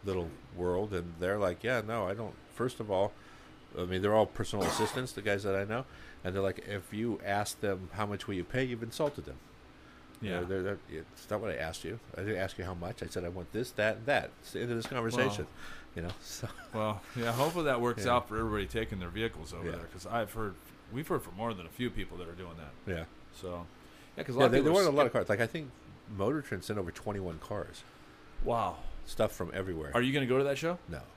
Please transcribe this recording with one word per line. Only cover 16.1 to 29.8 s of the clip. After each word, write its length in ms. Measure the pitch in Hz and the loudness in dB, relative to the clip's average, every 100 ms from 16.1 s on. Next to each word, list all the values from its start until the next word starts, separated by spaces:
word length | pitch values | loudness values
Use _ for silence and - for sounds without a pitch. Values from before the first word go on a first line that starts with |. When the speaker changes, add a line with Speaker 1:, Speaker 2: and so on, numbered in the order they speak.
| 92 | -6
Speaker 1:
<laughs> 60 | |
so. 260 | - - 113 - - 110 | -10 -8 -8 -8 -8 -2
Speaker 2:
Well, 260 | 107 104 - 127 | 0 -2 -6 -2
yeah, 160 | 117 | 0
hopefully 340 | 117 147 175 147 | 4 2 4 2
that 160 | 127 | 4
works 240 | 120 113 107 | 2 2 4
Speaker 1:
Yeah. 80 | 123 | 4
Speaker 2:
out 100 | 117 | 4
for 80 | 107 | -2
everybody 300 | 113 107 95 | 0 0 0
taking 320 | 113 110 101 | 0 -2 -2
their 100 | 87 | -4
vehicles 420 | 92 113 95 78 | -2 -2 -2 -10
over 140 | 82 87 | -6 -4
Speaker 1:
Yeah. 120 | 85 | -4
Speaker 2:
there, 80 | 82 | -8
'cause 140 | 95 87 | -10 -4
I've 260 | 117 107 | -2 0
heard, 200 | 113 107 92 - - - | -2 -4 -4 -16 -20 -8
we've 160 | 120 160 | -6 -2
heard 160 | 165 | -2
from 100 | 107 90 | -2 -4
more 200 | 117 101 | -4 -4
than 100 | 82 | -8
a 40 | |
few 200 | - 123 | -2 -2
people 280 | 110 92 90 | -2 -4 -6
that 80 | 85 | -10
are 40 | 87 | -10
doing 180 | 90 82 | -10 -10
that. 340 | 76 69 - | -14 -12 -4
Speaker 1:
Yeah. 140 | 87 80 - - | -4 -4 -12 -18
Speaker 2:
So, 320 | - 92 87 87 - - - - - | -10 -8 -6 -8 -14 -20 -20 -16 -8
yeah, 80 | |
'cause 120 | - 123 | -4 6
a 20 | |
lot 60 | |
Speaker 1:
Yeah, 20 | 143 | 8
Speaker 2:
of 60 | |
Speaker 1:
they, 60 | 127 | 8
Speaker 2:
people 60 | 139 | 8
Speaker 1:
there 60 | |
Speaker 2:
are 120 | 180 180 | 8 8
Speaker 1:
weren't 80 | |
a 40 | 143 | 8
lot 80 | 131 | 6
of 40 | |
Speaker 2:
skip- 160 | 120 92 | 6 2
Speaker 1:
cars. 20 | |
Like, 100 | 104 | 2
I 80 | 117 | 2
think 240 | 170 143 - - - - 101 | 0 -8 -12 -18 -18 -10 0
Motor 280 | 98 151 | 2 2
Trend 200 | 135 98 | -2 -6
sent 140 | - 104 | -4 -4
over 140 | 87 | -2
twenty-one 480 | - - 101 92 80 | -4 -4 -2 -4 -6
cars. 440 | - 104 - - - - - - - - | -6 -4 -4 -10 -18 -20 -20 -20 -16 0
Speaker 2:
Wow. 340 | - 117 98 85 - - - | 2 4 2 0 -6 -6 -6
Speaker 1:
Stuff 240 | - 107 | 2 2
from 180 | - 85 - | 2 -4 -2
everywhere. 340 | 95 82 | -2 -2